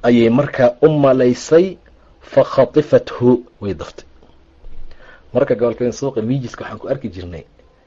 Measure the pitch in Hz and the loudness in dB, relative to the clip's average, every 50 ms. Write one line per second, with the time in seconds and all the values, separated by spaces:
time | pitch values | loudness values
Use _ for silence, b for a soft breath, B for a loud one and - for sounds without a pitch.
0 | - 123 123 117 117 117 117 135 139 135 - - 127 120 - - 147 160 156 147 | 0 2 4 4 4 4 2 2 0 -2 -2 0 0 0 2 2 2 2 4 4
1 | 139 135 127 131 127 123 123 - - - 151 165 185 190 175 - _ _ _ _ | 2 2 4 4 2 0 0 -2 -2 2 4 4 4 2 -4 -12 _ _ _ _
2 | _ _ _ _ - - - 135 127 - - - 127 - - 151 147 - - 123 | _ _ _ _ -20 0 2 2 2 2 2 2 0 2 2 0 0 4 2 0
3 | - - - - 123 123 123 120 - - _ _ 104 101 90 73 - - - - | 0 0 -6 0 2 4 4 2 0 -10 _ _ -8 -8 -8 -8 -10 -18 -18 -20
4 | - - - - - _ _ _ _ _ _ _ - - - - - b b b | -20 -20 -20 -20 -20 _ _ _ _ _ _ _ -16 -14 -12 -12 -12 b b b
5 | b b b b b b - 123 139 - 127 107 120 117 110 - 123 120 113 - | b b b b b b -2 -2 0 0 0 0 0 -2 0 -2 -4 -4 -4 -4
6 | 139 139 - 117 107 117 131 143 123 117 - - - - 104 104 - - 139 139 | -6 -4 -4 -4 -4 -2 -4 -4 -4 -8 -12 -14 -14 -14 -14 -14 -8 -8 -8 -8
7 | - 107 85 95 90 87 87 78 - _ _ _ _ _ _ _ _ | -8 -12 -12 -12 -14 -14 -14 -16 -18 _ _ _ _ _ _ _ _